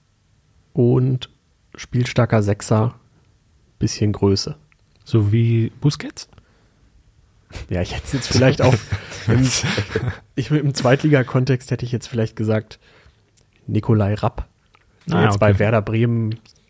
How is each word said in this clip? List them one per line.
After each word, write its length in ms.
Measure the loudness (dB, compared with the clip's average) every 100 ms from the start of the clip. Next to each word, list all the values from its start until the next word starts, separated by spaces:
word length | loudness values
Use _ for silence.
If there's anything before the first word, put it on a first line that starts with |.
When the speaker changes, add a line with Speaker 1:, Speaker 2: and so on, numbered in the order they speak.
| _ _ _ _ _ _ _
Speaker 1:
und 560 | 0 2 2 2 -2 -6 _ _ _ _
spielstarker 680 | -20 -6 -4 0 0 2 2
Sechser, 520 | 2 -2 0 0 0 -4 _ _ _ _ _ _ _ -6
bisschen 340 | -4 0 -2
Größe. 440 | 0 0 0 -4 -12 _ _ _ _
Speaker 2:
So 280 | -2 0 2
wie 400 | 2 2 0 -2 -2
Busquets? 480 | -2 -2 -8 -16 -20 -20 _ _ _ _ _ _ _ _ _ _ _ -16 -8
Speaker 1:
Ja, 100 | -6
ich 120 | -6
hätte 100 | -8 -6
es 60 |
jetzt 160 | -6 0
vielleicht 320 | 2 4 4
auch 120 | 2 2 -2 -10
Speaker 3:
<laughs> 260 | -10 -8 0
Speaker 1:
im, 200 | 2 2 0 -2 -4 -4 -4 -4 -8 _
ich, 160 | -6 -2
im 240 | 0 0
Zweitliga-Kontext 960 | 0 2 2 4 2 2 0 0 -2 -2
hätte 140 | -6 -4
ich 60 |
jetzt 140 | -6 -4
vielleicht 300 | -4 -4 -2
gesagt, 420 | -2 -2 -4 -14 _ _ _ _ _ _ _ _ -4
Nikolai 480 | -2 2 2 2
Rapp, 320 | -2 -4 -6 -12 _ _ _ _ _ -4
der 100 | 0
Speaker 2:
Ah, 80 |
Speaker 1:
jetzt 160 | 2 4
bei 100 | 4
Speaker 2:
okay. 80 | 4
Speaker 1:
Werder 220 | 2 0
Bremen, 540 | 0 0 0 0 -2 -6 _ _